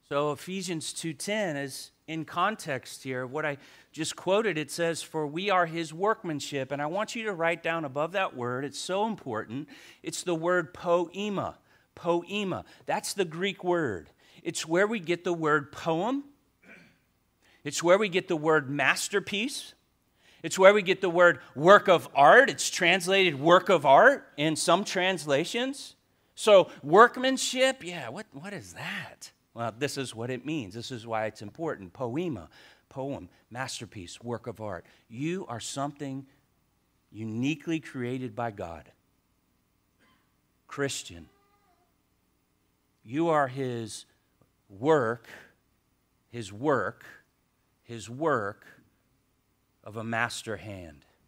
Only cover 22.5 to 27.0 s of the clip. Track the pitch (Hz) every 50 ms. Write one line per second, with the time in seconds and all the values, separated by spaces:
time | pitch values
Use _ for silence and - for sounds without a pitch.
22.5 | 143 - - - - - 185 170 175 190 165 180 190 196 190 175 143 131 139 165
23.5 | 175 185 180 - 190 160 127 123 135 156 202 254 285 - - - _ - 147 160
24.5 | 156 147 - - 170 185 202 - - 190 180 190 190 170 143 151 139 139 170 -
25.5 | - 233 247 269 285 - - - - _ _ _ _ _ _ _ _ - - 220
26.5 | 208 185 165 - - - - 143 160 202